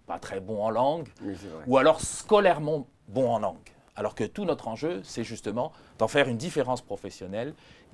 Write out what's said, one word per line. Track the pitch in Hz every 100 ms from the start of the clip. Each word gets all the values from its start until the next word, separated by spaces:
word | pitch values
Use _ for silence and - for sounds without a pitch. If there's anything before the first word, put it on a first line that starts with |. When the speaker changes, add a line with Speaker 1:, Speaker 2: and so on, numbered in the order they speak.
| -
Speaker 1:
pas | 85
très | - 98
bon | 95 107
en | 107
langue, | 110 131 165 143 -
Speaker 2:
Oui, | - 92
c'est | 98
vrai. | 80 127
Speaker 1:
ou | 131
alors | 139 -
scolairement | - - - 214 196 156 151 156 131 _ -
bon | 104 123
en | 113
langue. | 104 85 - - _ -
Alors | 104
que | -
tout | 107 -
notre | 190 139 -
enjeu, | 113 151 185
c'est | 180 -
justement | 110 113 - 107 151 - - -
d'en | 110
faire | 143 131
une | 117
différence | 160 151 123 127
professionnelle. | - 101 101 - 92 101 131 156 - - _